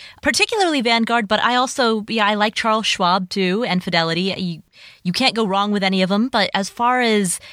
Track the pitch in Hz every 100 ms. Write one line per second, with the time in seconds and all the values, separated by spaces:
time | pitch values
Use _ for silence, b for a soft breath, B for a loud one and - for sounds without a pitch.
0 | B B 294 320 415 440 359 294 233 233
1 | 226 233 202 208 226 247 254 - 233 220
2 | 214 220 208 208 214 - 226 220 196 -
3 | 175 190 185 202 185 196 240 180 185 170
4 | 165 165 190 170 180 160 _ b b b
5 | 180 175 262 226 214 190 208 208 190 190
6 | 185 202 254 220 185 196 196 - 240 254
7 | 240 208 185 - B